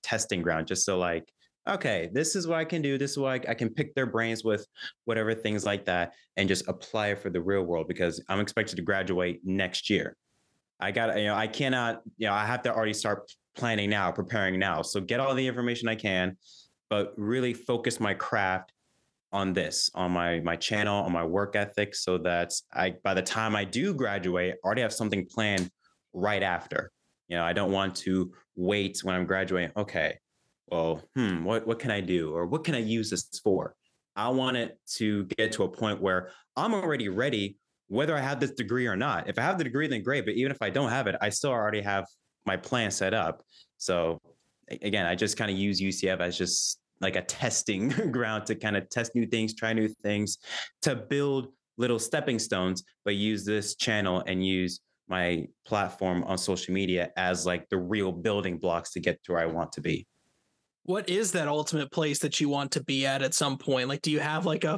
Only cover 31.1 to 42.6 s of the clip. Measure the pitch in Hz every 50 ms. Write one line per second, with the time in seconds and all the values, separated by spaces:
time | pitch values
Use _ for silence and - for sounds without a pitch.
31.1 | - 135 120 98 90 82 82 95 113 110 113 113 113 113 - 117 104 101 92 87
32.1 | 92 87 80 78 78 85 85 87 131 156 - 165 147 120 113 110 113 113 110 107
33.1 | 98 87 - - - - - 107 95 - - - - _ _ _ _ _ _ _
34.1 | - 101 110 123 131 131 131 127 127 120 117 117 - _ - - - - 113 107
35.1 | 104 101 98 92 104 - 107 110 110 - 98 90 - - 110 107 101 95 95 95
36.1 | 92 92 92 - - - - _ - 131 175 226 220 196 175 165 147 123 110 98
37.1 | 92 104 127 147 123 104 101 101 101 _ _ _ _ _ _ - 98 120 151 160
38.1 | 160 143 131 135 143 120 139 - - - 113 98 120 127 123 113 95 95 127 147
39.1 | 104 82 - - 98 - 127 170 196 175 151 120 117 143 156 143 131 107 - 131
40.1 | 143 139 95 107 92 113 131 139 135 - 110 98 90 135 143 110 120 135 120 101
41.1 | 92 - 101 107 - - - 139 123 117 107 107 107 104 98 101 98 98 95 -
42.1 | - _ _ _ _ _ - 98 95 92